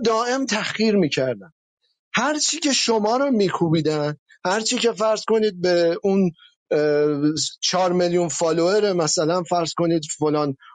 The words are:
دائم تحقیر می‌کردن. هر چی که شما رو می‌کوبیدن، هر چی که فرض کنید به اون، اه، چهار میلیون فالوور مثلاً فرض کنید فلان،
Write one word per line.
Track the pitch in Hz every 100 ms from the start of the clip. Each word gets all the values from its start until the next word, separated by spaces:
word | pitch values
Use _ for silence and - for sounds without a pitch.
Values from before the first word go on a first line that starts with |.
| 233
دائم | 226 240 262 269
تحقیر | 208 190 - 220 202
می‌کردن. | 156 147 131 107 90 _ _ _ _ _ _
هر | - 254 302
چی | - 311
که | 294
شما | 254 - 226 208 254
رو | 277
می‌کوبیدن، | 233 190 - 170 160 151 151 147 151 _ _ 180
هر | 208
چی | 220 247
که | 233
فرض | 180 220 214 -
کنید | 220 214 180
به | 180 - 170 -
اون، | 196 196 185 160 - _ _
اه، | 151 151 147 151 143 151 156 - -
چهار | - 180 185
میلیون | 180 175 175 175
فالوور | - 165 165 170 214 208
مثلاً | 180 156 - 156 180
فرض | 175 175 165
کنید | - 170 165 151 -
فلان، | 151 151 147 135 -